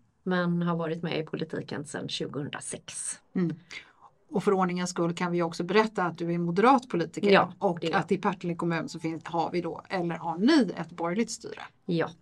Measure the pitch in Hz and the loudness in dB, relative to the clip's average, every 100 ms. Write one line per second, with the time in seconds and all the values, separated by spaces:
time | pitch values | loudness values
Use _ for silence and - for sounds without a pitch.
0 | _ _ 185 180 175 175 175 170 160 170 | _ _ -2 0 2 2 0 0 -2 -4
1 | 165 151 156 - 165 - - - 147 - | -2 -2 -4 -6 -6 -6 -6 -8 -8 -8
2 | 147 - - 139 139 - - - - - | -6 -6 -6 -6 -8 -8 -10 -12 -12 -10
3 | - - _ 190 170 151 - - - _ | -10 -10 _ -2 0 -2 -12 -18 -18 _
4 | - _ - 190 208 190 180 180 175 180 | -20 _ -6 -2 2 4 2 0 -4 0
5 | 170 170 180 175 170 170 175 208 220 - | -2 0 -2 0 0 -2 2 4 4 2
6 | 175 160 170 175 170 175 233 269 - 175 | -2 -2 -2 0 0 4 6 6 4 -2
7 | 160 - 202 190 175 - 196 170 165 190 | -2 0 6 6 6 0 0 0 0 0
8 | - 185 208 170 175 165 170 165 - 165 | 2 0 0 -2 -4 -2 0 -2 -4 -6
9 | 160 160 - 165 165 175 170 - - 190 | -6 -6 -4 -2 0 -2 -4 -8 -4 -2
10 | 170 165 170 165 233 320 190 - 160 - | -2 -2 -4 2 6 6 4 0 -8 -4
11 | 170 190 226 - - - - _ - 170 | -2 0 -2 -4 -12 -12 -14 _ -2 0
12 | - - | 0 -6